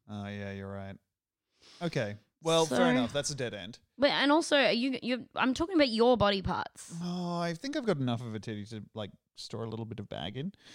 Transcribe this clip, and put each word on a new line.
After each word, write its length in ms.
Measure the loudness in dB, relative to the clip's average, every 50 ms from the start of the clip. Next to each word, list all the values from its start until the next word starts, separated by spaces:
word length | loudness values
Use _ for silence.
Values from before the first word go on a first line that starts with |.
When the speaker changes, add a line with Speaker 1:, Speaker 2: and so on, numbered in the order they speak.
| _ -12
Speaker 1:
Oh, 160 | -10 -8 -8
yeah, 260 | -6 -8 -6 -8 -8 -8
you're 180 | -8 -8 -8
right. 260 | -8 -10 -10 -10 -12 -14 _ _ _ _ _ _ _ _ _ _ _ _ _ -20 -12 -6 -6
Okay. 340 | -2 -2 -2 -2 -2 -4 -10 _ _ _ _ 0
Well, 240 | 2 4 4 4
fair 120 | 4 4 4
Speaker 2:
So 60 | 4
Speaker 1:
enough. 260 | 6 6 4 2 0 -2
That's 180 | -2 -2 -2
a 40 | -4
dead 200 | -2 -4 -4 -4
end. 240 | -6 -10 -12 -14 -16 _ _ _ 2
Speaker 2:
But, 120 | 2 2
and 200 | 4 4 4 4 4
also, 360 | 4 4 4 4 4 4 4
you, 280 | 4 2 0 -2 -4 -4 -2
you, 240 | -2 -4 -4 -4 -8 -4
I'm 200 | 0 0 0 0
talking 200 | 0 -2 0 4
about 140 | 4 4 4
your 280 | 6 4 6 6 6
body 260 | 6 6 4 4 2 0
parts. 520 | 0 -2 -2 -4 -6 _ -16 -16 -12 -10 -8 -6
Speaker 1:
Oh, 360 | -4 -4 -4 -4 -2 -2 -2
I 160 | -2 -2 -4
think 220 | -4 -6 -4 -4
I've 100 | -2 0
got 120 | 0 2 2
enough 220 | 2 0 0 -2
of 140 | -4 -6 -8
a 40 | -8
titty 240 | -6 -6 -8 -8 -8
to, 160 | -8 -10 -12 -12 -10 -8
like, 160 | -8 -8 -8 -10 -16 _ _ _
store 280 | -16 -14 -10 -8 -6 -6
a 40 | -6
little 180 | -6 -6 -6
bit 140 | -8 -8 -10
of 80 | -10 -10
bag 280 | -8 -8 -6 -6 -6
in. 160 | -6 -6 -6 -8 _ _ -18 -14